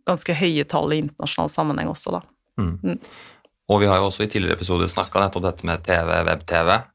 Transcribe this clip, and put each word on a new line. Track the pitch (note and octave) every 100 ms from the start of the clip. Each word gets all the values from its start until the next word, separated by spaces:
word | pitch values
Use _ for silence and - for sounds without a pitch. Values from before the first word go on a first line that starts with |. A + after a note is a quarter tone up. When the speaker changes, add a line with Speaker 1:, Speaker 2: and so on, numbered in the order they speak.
| -
Speaker 1:
ganske | F3+ - D#3+
høye | F3+ D3+ C#3+
tall | E3 D#3
i | D#3
internasjonal | D3 - D3+ - D#3+
sammenheng | - D#3 D3 D#3+
også, | E3 -
da. | F3+ - _ _ -
Speaker 2:
Mm. | F2 F2+
Speaker 1:
Mm. | - - - - - - _ _ -
Speaker 2:
Og | G2+
vi | G2+
har | F#2
jo | G2
også | F#2 G#2+
i |
tidligere | G#2+ E2+ E2+
episoder | F#2 F2 F2+
snakket | - F#2 G2
nettopp | G2 F2+ F2+
dette | E2+
med | E2+ E2+ F2+
T | E2+
V, | E2 E2 E2
web-T | E2 - E2 E2
V, | A2 -